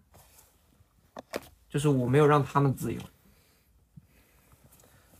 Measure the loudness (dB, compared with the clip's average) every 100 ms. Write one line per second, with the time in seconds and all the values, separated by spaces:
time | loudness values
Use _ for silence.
0 | _ -20 _ _ _ _ _ _ _ _
1 | _ -20 -14 -14 -14 _ _ -2 0 0
2 | 2 4 4 2 0 0 0 -2 -8 -10
3 | -14 _ _ _ _ _ _ _ _ -20
4 | _ _ _ _ _ _ _ _ _ _
5 | _